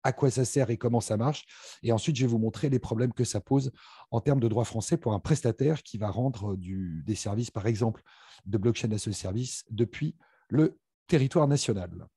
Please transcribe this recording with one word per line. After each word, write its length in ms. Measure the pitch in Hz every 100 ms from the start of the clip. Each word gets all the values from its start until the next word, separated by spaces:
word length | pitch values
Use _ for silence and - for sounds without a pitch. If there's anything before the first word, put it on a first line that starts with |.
à 80 | 131
quoi 180 | - 139
ça 140 | 131
sert 260 | 123 143 120
et 80 | 113
comment 240 | 120 117
ça 140 | - 107
marche. 280 | 127 147 - - - -
Et 100 | 113
ensuite, 240 | 113 - 127
je 80 | 127
vais 60 |
vous 60 | 113
montrer 320 | 110 - 151
les 100 | 127
problèmes 340 | - 113 123
que 100 | -
ça 160 | 120 104
pose 320 | - 139 131 - - - -
en 80 | 117
termes 200 | - 135
de 80 | 117
droit 160 | 107 113
français 320 | 113 - 165
pour 160 | 117
un 60 | 101
prestataire 640 | - 156 120 - 135 156
qui 140 | - 101
va 120 | 104
rendre, 420 | 104 131 98 104
euh, 60 | 95
du, 440 | 90 95 90 80 78
des 100 | 104
services, 340 | 104 104 120
par 160 | 107 107
exemple, 380 | 107 113 - _ - - - 95
de 120 | 104
blockchain 340 | 113 113 113
as 160 | 104 -
a 60 |
service 500 | 98 95 104 127 - -
depuis 480 | 104 120 - 156 - _ _ _
le 280 | 135 156 - _ _ -
territoire 400 | 156 131 175 147
national. 600 | 143 - 101 87 85 80